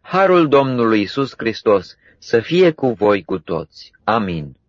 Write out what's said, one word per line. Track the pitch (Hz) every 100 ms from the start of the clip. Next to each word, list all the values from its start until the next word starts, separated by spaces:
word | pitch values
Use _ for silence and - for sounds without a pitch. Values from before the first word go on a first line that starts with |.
Harul | - 185 196 180 156
Domnului | 139 135 127 117 110
Iisus | 101 - 135 -
Hristos | 117 104 - 101 90 - _ _
să | - 117
fie | 110 170 185
cu | 156 131
voi | 110 104 101
cu | 87 95
toți. | - 85 78 - - _
Amin. | - 113 101 85 71 65